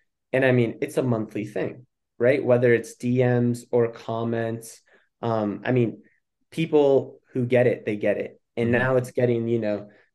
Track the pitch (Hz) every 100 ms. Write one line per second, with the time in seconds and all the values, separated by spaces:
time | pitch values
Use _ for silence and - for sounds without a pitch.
0 | _ _ _ 131 131 123 113 - - -
1 | 131 110 107 107 107 - - - - _
2 | _ - 120 - 120 123 123 117 117 -
3 | 123 123 123 123 120 120 - 123 117 -
4 | - 113 117 117 113 113 - - _ _
5 | _ - 117 110 104 98 117 127 113 -
6 | _ _ _ _ _ - 160 156 143 135
7 | 127 - _ 131 120 123 123 - - 104
8 | 107 98 - - _ - 117 120 131 127
9 | 127 - 123 117 113 117 107 104 - _
10 | _